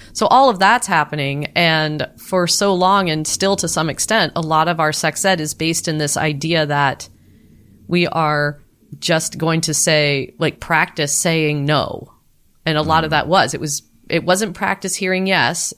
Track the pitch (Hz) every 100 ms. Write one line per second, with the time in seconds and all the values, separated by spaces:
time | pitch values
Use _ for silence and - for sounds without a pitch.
0 | - - 220 - 269 190 196 240 - 170
1 | 147 151 139 139 147 - 170 160 156 151
2 | - - - 185 175 - 202 185 185 196
3 | 180 156 156 - 190 196 165 165 160 -
4 | - 220 170 - 160 156 165 165 156 143
5 | 160 - 196 185 151 - 160 165 - 156
6 | 147 - 156 143 160 165 151 143 143 120
7 | - _ _ - - - - - - 175
8 | 175 160 156 151 147 143 - _ _ 143
9 | - 160 - 143 165 160 160 147 - 156
10 | 147 139 - - 160 - - 165 175 -
11 | 143 - 180 165 151 147 143 151 - -
12 | - _ _ _ _ _ - 151 156 160
13 | 156 151 143 185 123 - 151 143 - _
14 | - 165 165 185 214 170 196 190 190 -
15 | 185 185 190 180 123 165 -